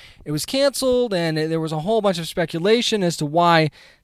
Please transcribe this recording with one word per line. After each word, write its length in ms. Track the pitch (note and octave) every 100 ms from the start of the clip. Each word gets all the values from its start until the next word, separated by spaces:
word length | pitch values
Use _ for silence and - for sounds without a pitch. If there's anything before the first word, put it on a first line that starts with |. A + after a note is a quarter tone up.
| - -
It 80 | -
was 140 | D3+ -
canceled, 680 | C4+ C#4 - C4 B3 B3
and 240 | F#3 E3 D#3
there 220 | D#3 D#3+
was 140 | D#3
a 60 | D#3
whole 200 | E3+ A3+
bunch 180 | G3+ E3+
of 100 | D#3+
speculation 760 | - E3 E3+ F#3 A#3 - G#3+
as 140 | F3 -
to 80 | D3
why 440 | D#3+ F3 E3 D3+ - - _